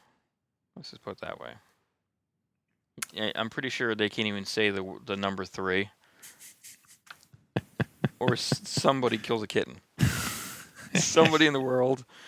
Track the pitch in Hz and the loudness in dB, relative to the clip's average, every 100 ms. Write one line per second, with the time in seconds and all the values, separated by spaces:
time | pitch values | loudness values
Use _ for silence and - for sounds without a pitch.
0 | _ _ _ _ _ _ _ - - - | _ _ _ _ _ _ _ -20 -18 -16
1 | - - - - 60 110 _ _ _ _ | -14 -12 -12 -12 -14 -16 _ _ _ _
2 | _ _ _ _ _ _ _ _ _ - | _ _ _ _ _ _ _ _ _ -14
3 | - - 107 - 113 - 131 - 123 107 | -12 -4 -4 -2 -4 -4 -4 -2 0 2
4 | 104 - 107 101 98 - 107 98 95 - | 0 0 -2 -2 -4 0 2 0 -4 -8
5 | - 98 98 95 92 - 95 92 101 - | -8 -4 -2 -2 -6 -4 0 0 0 -6
6 | _ _ - - - - - - - - | _ _ -20 -20 -20 -20 -20 -20 -20 -20
7 | - - _ - _ - - - - _ | -20 -20 _ -20 _ -6 -4 -6 -8 _
8 | - - 127 117 - - - - - 135 | -4 0 0 2 0 -4 -4 2 4 4
9 | 123 113 - 117 107 - - 78 - - | 2 0 0 -2 0 -2 -2 -6 -14 0
10 | - - - - - - - - - - | 0 2 -4 -6 -10 -14 -18 -20 -4 0
11 | - 165 160 156 151 139 131 127 127 127 | 4 6 6 8 6 4 2 2 2 0
12 | 127 - | -4 -20